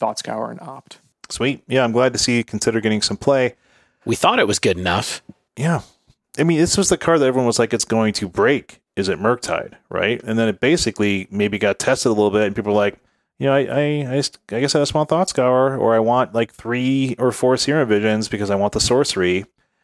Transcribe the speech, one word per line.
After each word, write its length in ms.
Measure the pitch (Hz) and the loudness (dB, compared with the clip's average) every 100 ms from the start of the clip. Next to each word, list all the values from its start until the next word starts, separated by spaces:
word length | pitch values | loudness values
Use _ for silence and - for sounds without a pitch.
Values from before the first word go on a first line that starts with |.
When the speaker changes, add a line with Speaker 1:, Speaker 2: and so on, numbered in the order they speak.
Speaker 1:
Thought 180 | 110 107 | -6 -4
Scour 320 | - 110 113 | -8 -8 -8
and 100 | - | -10
Opt. 380 | - 135 - - _ _ - | -16 -18 -20 -20 _ _ -16
Speaker 2:
Sweet. 320 | - 123 135 - | -4 -4 -4 -2
Yeah, 160 | 131 | 0
I'm 80 | 120 | 2
glad 200 | 113 127 | 2 2
to 40 | 123 | 2
see 240 | - 120 | 0 0
Consider 380 | 113 110 - 113 | -2 -2 -2 0
getting 200 | 107 107 | 0 0
some 140 | - 104 | -2 -2
play. 380 | - 135 123 - _ _ _ _ | 0 2 0 -4 _ _ _ _
Speaker 3:
We 120 | - 113 | -6 0
thought 240 | 175 247 | 2 2
it 80 | 104 | 0
was 100 | 98 | 0
good 180 | 107 90 | 0 0
enough. 440 | 92 90 - - - - _ - | 0 -2 -2 -10 -14 -20 _ -6
Speaker 2:
Yeah. 260 | 156 151 - _ _ _ _ - | -2 -2 -6 _ _ _ _ -2
I 60 | |
mean, 160 | 160 160 | 2 2
this 180 | 170 - | 2 2
was 120 | 190 | 0
the 100 | 175 | 0
card 220 | - 165 | 2 4
that 60 | 131 | 4
everyone 200 | 127 120 | 2 0
was 140 | 117 | 2
like, 120 | 113 | 0
"It's 120 | 110 | 0
going 280 | - 113 110 | -2 0 0
to 140 | 101 95 | -2 -4
break. 520 | 92 110 139 - - _ - | 0 2 2 -4 -20 _ -6
Is 120 | 95 | -4
it 120 | 80 | 0
Murktide?" 540 | 180 123 - 80 - - _ | 0 0 -2 -6 -6 -14 _
Right? 320 | 90 95 123 | -4 -2 -2
And 120 | - 110 | -4 0
then 120 | 113 | 0
it 100 | 98 | 0
basically 680 | 127 170 117 104 104 98 95 | 0 2 0 -2 -2 -2 -4
maybe 280 | 98 104 98 | -2 -2 0
got 200 | 104 98 | 0 0
tested 320 | - 131 131 | 0 0 2
a 20 | |
little 200 | 104 104 | 2 2
bit, 100 | 104 | 2
and 140 | 104 101 | 0 -2
people 160 | 104 | 0
were 60 | 104 | 0
like, 200 | 104 - _ _ _ _ | 0 -4 _ _ _ _
"You 80 | 135 | 0
know, 80 | |
I, 60 | 135 131 | 0 0
I, 160 | 135 147 147 131 | 0 0 -2 -2
I 40 | 135 | -4
just, 220 | 139 - - | -4 -8 -8
I 80 | 113 | -4
guess 160 | 139 | 0
I 60 | 156 | 0
just 140 | 139 | 0
want 140 | 151 151 | 0 0
Thought 200 | 160 185 | 0 0
Scour, 480 | - 127 127 135 135 | 0 2 2 2 0
or 180 | 107 | 2
I 60 | 113 | 2
want, 340 | 110 123 127 | 2 0 0
like, 180 | 113 117 | -2 -4
three 600 | - 113 123 127 135 135 113 | -6 -6 -2 0 0 -2 0
or 100 | 127 | -2
four 260 | - 127 127 | 2 2 2
Serum 320 | - 151 123 | 0 0 2
Visions 380 | 104 110 107 104 | 2 2 0 -2
because 220 | 104 101 | -4 -2
I 60 | 98 | 0
want 160 | 104 | 0
the 80 | 110 | 0
sorcery." 640 | - 123 143 95 90 92 98 _ _ _ | 0 2 0 0 0 0 -4 _ _ _